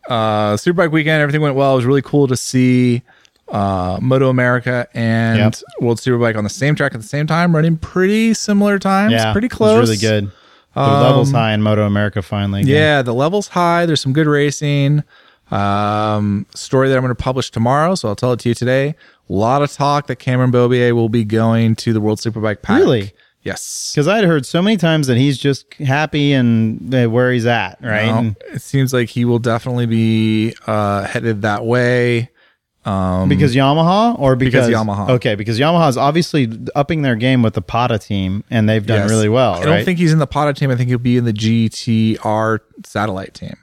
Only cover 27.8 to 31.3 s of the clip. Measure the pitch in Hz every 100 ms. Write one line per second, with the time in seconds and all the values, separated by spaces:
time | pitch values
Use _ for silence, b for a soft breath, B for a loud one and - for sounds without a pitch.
27.8 | 123 107 113 113 113 101 - - - 135
28.8 | 131 127 117 123 120 117 117 113 - 123
29.8 | 117 113 113 110 110 110 110 - - 107
30.8 | 101 101 98 123 120